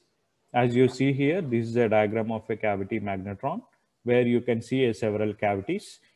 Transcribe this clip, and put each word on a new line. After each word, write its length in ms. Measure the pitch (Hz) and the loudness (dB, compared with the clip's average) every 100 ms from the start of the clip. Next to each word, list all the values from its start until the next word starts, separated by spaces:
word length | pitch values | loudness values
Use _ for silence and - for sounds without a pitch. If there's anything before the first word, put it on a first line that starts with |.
| _ _ _ _ _ | _ _ _ _ _
as 220 | 120 123 120 | 0 2 4
you 120 | 127 | 4
see 260 | - 135 | 4 0
here, 260 | 135 139 180 | 2 0 0
this 280 | 147 117 113 | -2 -2 0
is 80 | 117 | 0
a 120 | 113 | 2
diagram 440 | 107 107 110 110 | 4 2 0 -4
of 180 | 110 - | -4 -6
a 60 | 110 | -4
cavity 440 | 107 98 95 110 | -2 -2 -4 -6
magnetron 640 | 101 95 98 98 135 196 - _ _ _ | -4 -6 -8 -8 -8 -8 -12 _ _ _
where 200 | 117 123 | 0 2
you 180 | 120 120 | 4 2
can 180 | 120 113 | 0 -4
see 260 | - 131 123 | -2 0 0
a 80 | |
several 420 | 110 110 104 107 101 | 0 -2 0 -2 -2
cavities. 640 | 107 101 95 196 - - _ | -2 -2 -2 -6 -8 -20 _